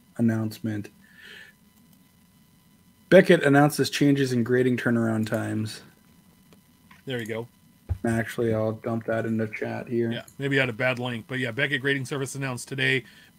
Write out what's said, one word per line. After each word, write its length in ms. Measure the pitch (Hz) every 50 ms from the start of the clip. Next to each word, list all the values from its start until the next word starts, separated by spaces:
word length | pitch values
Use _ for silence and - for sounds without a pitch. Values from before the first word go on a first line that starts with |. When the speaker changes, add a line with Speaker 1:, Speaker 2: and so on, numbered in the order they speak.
| _ _ -
Speaker 1:
announcement. 760 | - 117 113 110 110 113 110 110 - - 110 107 104 101 - - _ - - - - - - - - - - - _ _ _ _ _ _ _ _ _ _ _ _ _ _ _ _ _ _ _ _ _ _ _ _ _ _ _ _ _ _ -
"Beckett 320 | 175 185 180 - 180 165 -
announces 460 | 143 139 143 143 147 - - 135 -
changes 420 | - - 151 143 139 139 135 127
in 120 | 127 120 113
grading 320 | 120 127 123 127 127 123 117
turnaround 480 | - 139 120 117 113 113 110 110 110 110
times." 540 | 120 110 107 107 107 110 107 110 - - - - - _ _ _ _ _ _ _ _ _ _ _ - _ _ _ _ _ _ - - - -
Speaker 2:
There 160 | 139 131 120
you 60 | 113
go. 220 | 107 110 110 120 - _ _ _ _ _ _ _ - 95 - -
Speaker 1:
Actually, 480 | 117 113 117 113 - - - 120 113 110
I'll 180 | 110 110 110
dump 340 | 110 113 - 120 117 113 113
that 180 | - 113 113 113
in 100 | 113 113 110
the 100 | 110 107
chat 400 | 110 - 123 117 113 113 - 123
here. 240 | 120 117 117 117
Speaker 2:
Yeah, 100 | 117 113 - - - -
maybe 200 | 139 139 139 135
I 20 |
had 80 | 131 123
a 60 | 110
bad 240 | 107 127 127 131 120
link, 260 | 123 123 120 113 101
but 120 | - 131 131
yeah, 120 | 127 120
Beckett 300 | 110 127 143 139 147 135
Grading 240 | 120 139 139 139 131
Service 300 | - 151 135 135 131 -
announced 340 | 135 139 135 127 120 - -
today, 340 | 139 135 131 131 135 127 - - - - - - _